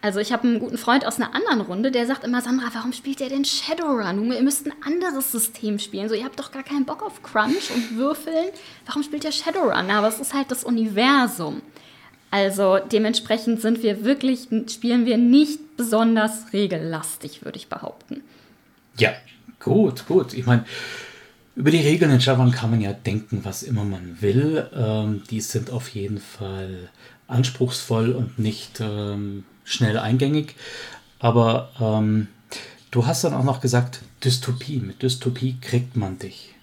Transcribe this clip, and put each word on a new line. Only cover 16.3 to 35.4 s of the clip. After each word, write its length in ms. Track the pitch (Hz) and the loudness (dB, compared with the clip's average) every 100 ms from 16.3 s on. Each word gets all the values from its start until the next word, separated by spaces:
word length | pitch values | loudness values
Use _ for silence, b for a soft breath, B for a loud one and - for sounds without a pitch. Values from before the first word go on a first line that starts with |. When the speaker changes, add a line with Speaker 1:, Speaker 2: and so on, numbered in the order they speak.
| 220 - | -2 -4
Speaker 1:
regellastig, 880 | 202 202 170 160 160 - - 143 - | -2 0 -2 -4 -6 -8 -10 -12 -12
würde 140 | - - | -14 -14
ich 120 | - | -12
behaupten. 540 | - - - - - - b b b b b _ - | -10 -10 -14 -14 -14 -14 b b b b b _ 0
Speaker 2:
Ja, 140 | 110 - - - - - | 2 2 -16 -20 -20 -8
gut, 480 | - 180 202 - - | 2 4 4 0 2
gut. 280 | 180 127 | 2 2
Ich 100 | 131 | -4
mein, 220 | 120 120 - B B B B B B B _ - | 4 4 2 B B B B B B B _ 0
über 140 | 143 | 4
die 100 | 160 | 4
Regeln 300 | 147 160 165 | 4 4 6
in 100 | 131 | 6
Shadowrun 320 | 131 127 127 | 6 4 4
kann 180 | 123 117 | 4 0
man 120 | 113 | 2
ja 100 | 101 | 0
denken, 480 | 98 - 104 - 107 | -2 -2 -4 -2 -6
was 180 | 98 92 | -6 -10
immer 200 | - 113 | -4 -2
man 360 | 101 95 90 82 | -2 -4 -10 -2
will. 480 | 104 117 147 156 - 143 | 2 4 4 0 -2 -2
Ähm, 460 | 113 110 107 104 - | 0 0 0 -2 -4
die 100 | 110 | -6
sind 300 | 107 113 123 | -4 -4 -4
auf 180 | 117 - | -8 -8
jeden 300 | 110 98 104 | -8 -6 -6
Fall 680 | - - 98 98 95 92 90 _ B B _ | -8 -12 -10 -8 -8 -12 -14 _ B B _
anspruchsvoll 840 | 123 127 - 127 - - 113 117 | 0 0 0 -2 -2 -2 0 0
und 260 | 127 117 - | 0 -4 -2
nicht, 400 | 110 107 - - | -4 -4 -12 -8
ähm, 640 | 110 104 104 101 101 98 98 _ | -6 -4 -6 -6 -8 -10 -16 _
schnell 340 | - - 117 107 | -10 0 0 0
eingängig. 560 | 107 123 139 151 147 - B B B B B _ | 0 2 2 0 -2 -12 B B B B B _
Aber, 520 | 117 117 117 117 - - | 4 6 6 4 -2 -2
ähm, 480 | 113 110 107 107 107 - _ B B B _ | 0 2 4 2 0 -8 _ B B B _
du 160 | 123 120 | 2 2
hast 180 | - | 2
dann 80 | - | 0
auch 120 | 127 | 2
noch 180 | 127 127 | 0 2
gesagt, 380 | 127 120 123 - - - | 2 2 0 -6 -18 -4
Dystopie. 580 | 127 123 - 123 - 143 | 0 0 -2 -6 -4 -6
Mit 200 | 98 - | -6 -2
Dystopie 560 | 131 123 127 123 | -2 0 -4 -2